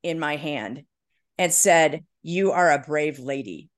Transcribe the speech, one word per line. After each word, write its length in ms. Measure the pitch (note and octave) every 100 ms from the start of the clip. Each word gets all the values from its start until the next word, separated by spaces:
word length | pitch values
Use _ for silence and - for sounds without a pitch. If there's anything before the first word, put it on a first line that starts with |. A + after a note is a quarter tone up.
in 160 | E3+ E3
my 180 | D3+ D3
hand 480 | D3+ C#3+ F#2+ C3 _ _ _ _ _ -
and 140 | F3+
said, 520 | - G3+ E3 D#3 D#3 _ _
"You 300 | D#3+ F3 F#3+
are 200 | F3 F3
a 60 | C#3+
brave 400 | C#3 D3+ D3+ B2+
lady." 500 | B2+ C#3 A2 D#2 -